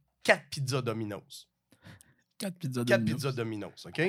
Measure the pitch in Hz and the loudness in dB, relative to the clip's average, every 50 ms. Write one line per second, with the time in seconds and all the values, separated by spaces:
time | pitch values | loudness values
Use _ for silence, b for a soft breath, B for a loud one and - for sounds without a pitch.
0 | _ _ _ _ - - 196 - - - - 151 135 117 139 131 117 117 107 113 | _ _ _ _ 4 4 4 4 2 -8 -8 -4 -2 0 0 0 0 -2 -2 -4
1 | 110 101 101 95 - - - - - _ _ _ _ _ _ B B B B B | -4 -6 -8 -10 -12 -14 -20 -20 -20 _ _ _ _ _ _ B B B B B
2 | B B B B B B _ - 214 190 175 - - 135 127 123 120 - 196 - | B B B B B B _ -8 -8 -8 -6 -6 -6 -4 -2 0 2 4 4 4
3 | 110 107 113 135 139 139 120 120 113 113 110 104 98 80 - - - 87 - 151 | 4 2 0 0 0 -2 -2 -2 -2 -2 -4 -4 -6 -8 -10 -14 -16 -6 0 2
4 | 165 | 2